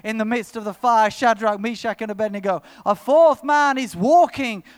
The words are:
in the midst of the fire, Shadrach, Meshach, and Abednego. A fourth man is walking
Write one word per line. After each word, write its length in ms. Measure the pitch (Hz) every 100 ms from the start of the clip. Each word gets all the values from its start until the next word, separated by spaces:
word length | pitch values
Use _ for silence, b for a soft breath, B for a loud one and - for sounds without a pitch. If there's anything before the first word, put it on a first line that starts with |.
in 140 | 214 220
the 60 |
midst 300 | 220 240 202
of 100 | 226
the 80 | 208
fire, 380 | 185 247 226 214
Shadrach, 480 | - 240 214 220 208
Meshach, 420 | 220 226 226 202
and 100 | 220
Abednego. 520 | 202 214 202 196 175 B B -
A 80 |
fourth 480 | 202 - 294 330 277
man 360 | 277 294 285 262
is 180 | 247 170
walking 680 | 220 339 320 - 262 208 B